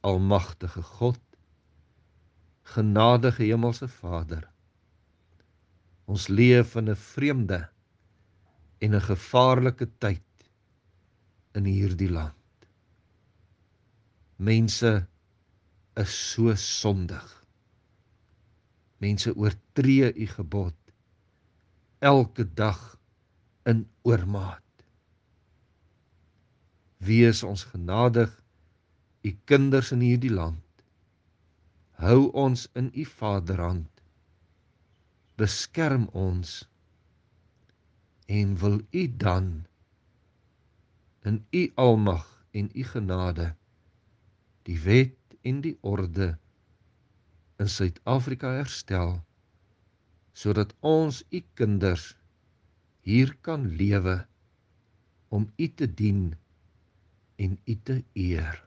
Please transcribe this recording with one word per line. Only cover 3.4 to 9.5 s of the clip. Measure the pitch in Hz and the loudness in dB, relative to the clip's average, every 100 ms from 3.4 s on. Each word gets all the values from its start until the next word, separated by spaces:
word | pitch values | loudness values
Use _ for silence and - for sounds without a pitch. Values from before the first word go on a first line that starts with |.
Hemelse | 107 113 120 117 127 | 0 0 0 -4 -10
Vader, | - 87 85 82 82 78 _ _ _ _ _ _ _ _ _ _ _ _ _ _ _ - | -12 -8 -8 -6 -10 -12 _ _ _ _ _ _ _ _ _ _ _ _ _ _ _ -6
ons | 98 - | -6 -2
leef | 98 123 123 120 117 | 4 6 6 4 -2
in | 107 | -4
'n | 104 | -4
vreemde | - - 143 135 101 92 80 _ _ _ _ _ _ _ _ _ _ _ | -8 -4 -2 -2 -2 -4 -6 _ _ _ _ _ _ _ _ _ _ _
en | 107 | 0
'n | 104 87 | 0 0
gevaarlike | 92 - 123 127 | -4 2 4 6